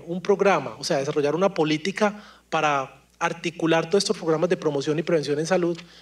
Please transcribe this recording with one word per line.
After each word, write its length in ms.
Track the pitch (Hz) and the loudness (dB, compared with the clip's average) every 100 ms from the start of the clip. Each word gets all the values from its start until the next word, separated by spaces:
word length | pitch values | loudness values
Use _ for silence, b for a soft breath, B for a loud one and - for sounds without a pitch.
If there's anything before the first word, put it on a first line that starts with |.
| 151 | -8
un 140 | 180 | -6
programa, 540 | - 175 196 175 127 110 | 0 2 4 2 0 -8
o 40 | |
sea, 140 | - 151 | -2 -2
desarrollar 380 | 139 147 143 156 | 0 0 0 2
una 180 | 196 | 0
política 680 | 185 151 156 190 190 208 208 B B _ | 2 0 0 -2 0 -2 -2 B B _
para 540 | 160 156 139 135 - _ _ | -2 0 0 -2 -10 _ _
articular 720 | 170 165 175 - 160 165 165 | -4 -4 -6 -2 2 2 2
todos 140 | 202 | 0
estos 140 | 196 214 | 2 -2
programas 320 | 165 156 175 | 0 2 2
de 80 | 180 | 0
promoción 420 | 156 143 139 147 | 0 -2 -2 -2
y 40 | |
prevención 360 | 170 165 139 143 | 0 0 0 -2
en 80 | 160 | 0
salud 320 | 185 170 170 B B | 0 0 -4 B B